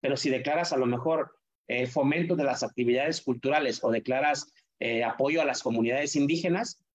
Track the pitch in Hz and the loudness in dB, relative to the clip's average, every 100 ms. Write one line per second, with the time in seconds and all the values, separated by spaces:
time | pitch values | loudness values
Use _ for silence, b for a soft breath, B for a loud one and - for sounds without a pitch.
0 | 135 135 151 131 135 156 170 143 127 123 | -2 -2 0 0 0 -2 0 0 2 0
1 | 123 127 - _ _ _ _ 123 127 151 | 0 0 -2 _ _ _ _ -4 -2 0
2 | 139 156 170 170 139 123 123 - 120 123 | 2 2 0 0 0 0 -4 -2 2 2
3 | 147 156 - 120 131 151 139 113 135 113 | 2 -2 -2 -2 2 2 0 -2 0 0
4 | 117 131 147 139 - b b _ - 113 | 0 0 0 0 -4 b b _ -4 0
5 | 117 - 135 165 147 - 127 117 113 131 | -2 0 0 2 0 -2 -2 0 0 0
6 | 147 147 143 165 175 175 240 - _ | 0 0 2 2 0 0 -2 -10 _